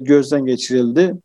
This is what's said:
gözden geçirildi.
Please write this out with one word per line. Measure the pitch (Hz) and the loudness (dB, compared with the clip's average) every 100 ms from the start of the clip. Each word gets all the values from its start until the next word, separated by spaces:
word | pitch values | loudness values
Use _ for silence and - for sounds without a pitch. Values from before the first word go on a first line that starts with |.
gözden | 135 143 131 147 131 | 2 2 2 -2 -2
geçirildi. | 123 - 127 120 131 185 180 | -4 -2 -2 0 0 0 -2